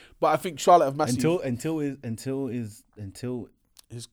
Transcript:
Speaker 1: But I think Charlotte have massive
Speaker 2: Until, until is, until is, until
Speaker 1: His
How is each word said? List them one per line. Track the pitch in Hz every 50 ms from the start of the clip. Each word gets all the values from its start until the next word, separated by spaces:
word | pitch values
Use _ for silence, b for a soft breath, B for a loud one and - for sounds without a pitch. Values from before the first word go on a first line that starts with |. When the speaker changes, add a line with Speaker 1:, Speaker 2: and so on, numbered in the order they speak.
| b b b b
Speaker 1:
But | 165 156
I | 151
think | 151 - 190 156 123
Charlotte | - - 180 175 160
have | 135 135
massive | 143 156 131 123
Speaker 2:
Until, | 120 131 156 170 180
until | - 135 123 117 - 156 160 160
is, | 147 143 135 - -
until | 120 113 110 - 135 135 135 139 127
is, | 107 123 117 104 101 - _ _ _
until | - 104 98 - - - 123 127 123 98 - _ _ _ _ _ - - _
Speaker 1:
His | - 120 117 -